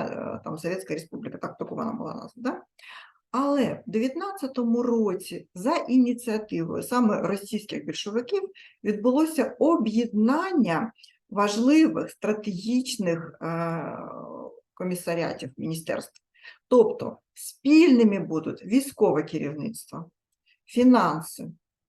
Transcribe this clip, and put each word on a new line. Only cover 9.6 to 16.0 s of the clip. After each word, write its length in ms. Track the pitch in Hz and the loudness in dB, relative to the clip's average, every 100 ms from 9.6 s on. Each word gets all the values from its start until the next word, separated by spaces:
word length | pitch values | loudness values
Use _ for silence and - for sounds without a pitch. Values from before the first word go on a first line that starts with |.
| 285 339 220 220 240 208 220 302 381 339 185 160 120 - _ _ - | 2 2 2 0 0 2 2 2 0 2 2 2 -2 -10 _ _ -6
важливих 840 | 196 202 208 247 311 320 160 - | 0 0 2 4 6 6 2 -6
стратегічних, 1300 | - 202 214 208 175 220 254 254 - 175 165 165 - | -4 -2 -2 -4 -6 -2 0 0 -2 -2 -2 -4 -10
е, 560 | 165 170 170 165 - - - - - - - - _ | -6 -4 -4 -4 -6 -10 -12 -14 -14 -14 -14 -18 _
комісаріатів, 760 | - 185 180 175 170 151 - 131 - | -8 -6 -4 -4 -4 -4 -6 -12 -8
міністерств. 640 | 156 160 160 - | -6 -6 -6 -6